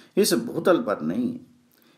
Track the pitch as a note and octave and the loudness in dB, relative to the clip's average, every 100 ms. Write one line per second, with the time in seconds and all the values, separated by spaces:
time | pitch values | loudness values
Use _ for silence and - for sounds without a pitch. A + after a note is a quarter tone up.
0 | - F#3 G3+ - - D#3+ G3+ D#3+ G#2+ F#2+ | -4 0 2 2 -2 -2 2 2 0 -4
1 | D#2 G#2+ A#2 - - _ _ _ _ | -2 -2 -4 -6 -14 _ _ _ _